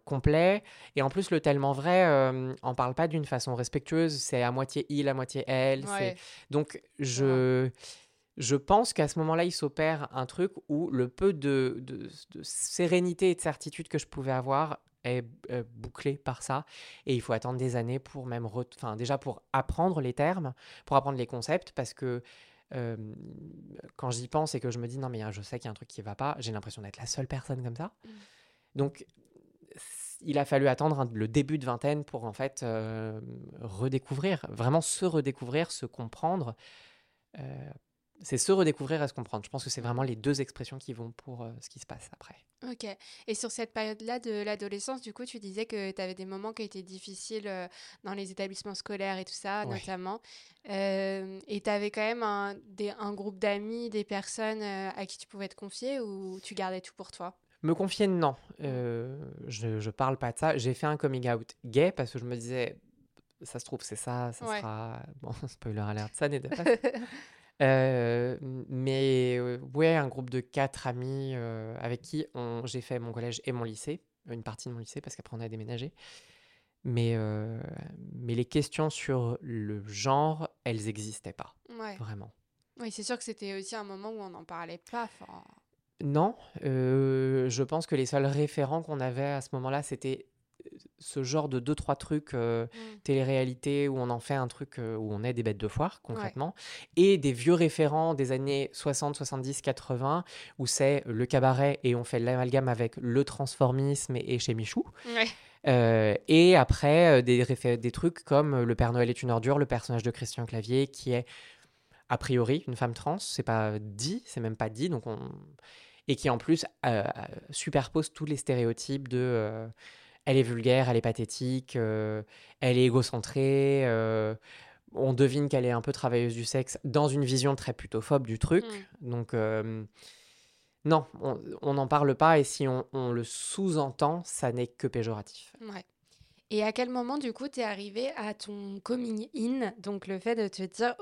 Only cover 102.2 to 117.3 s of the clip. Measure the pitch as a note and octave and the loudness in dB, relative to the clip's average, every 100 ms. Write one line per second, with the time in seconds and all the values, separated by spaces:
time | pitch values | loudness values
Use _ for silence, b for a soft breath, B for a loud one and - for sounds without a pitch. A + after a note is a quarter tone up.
102.2 | A#2 B2+ B2+ C3+ C3 A#2 A#2 - B2 B2 | 2 2 2 2 2 2 0 0 2 2
103.2 | C#3 - C3+ - B2+ C3 C#3 C#3 - B2 | 2 0 -4 2 4 4 2 0 -2 -4
104.2 | - B2 - A2 A2 - - B A#3+ A#3 | 0 0 0 -2 -2 -4 -4 B -4 0
105.2 | A3+ B B B D3 B2 A#2 A2+ G#2+ G2+ | 0 B B B 4 6 8 6 6 4
106.2 | - D#3 E3+ E3 B2+ - C#3+ D#3 E3+ C3+ | 6 8 10 10 8 4 6 8 10 8
107.2 | B2 B2 B2 B2+ B2 A#2+ A#2 - E3+ E3+ | 8 6 4 2 2 2 0 0 0 0
108.2 | - C#3+ D3+ C3 A#2+ A2+ A#2+ A#2+ A#2+ A#2+ | 4 4 6 4 4 4 4 4 2 2
109.2 | B2 A2+ A#2 C#3+ C3+ A#2+ - A#2+ A#2 - | 0 2 4 4 4 0 0 0 0 -2
110.2 | A#2 - A#2 A2+ A2 B2+ C3+ - C3 A#2+ | -6 -6 -4 -4 2 2 2 -2 -2 -2
111.2 | A#2+ B B B B B B B - B2 | -2 B B B B B B B -4 -2
112.2 | - B2 A2+ D3 - A#2+ B2 A2+ - F#3 | 2 2 4 2 -2 -2 -2 -2 -4 -2
113.2 | - - - A2+ G#2+ G#2+ G#2+ G2+ C3 A3+ | -4 -4 0 0 0 -2 -6 -6 -4 -4
114.2 | - - A2+ A2 A2+ A2 E3+ C#3 A#2 A2 | -6 -6 -4 -2 -4 -2 -2 -2 -4 -8
115.2 | B1+ - D3+ D3 B B B B - C3 | -8 -12 -18 -20 B B B B -2 0
116.2 | D3 A#2 - D#3+ - _ B2+ A2 - - | 2 0 2 2 0 _ 0 2 0 -4
117.2 | - | -8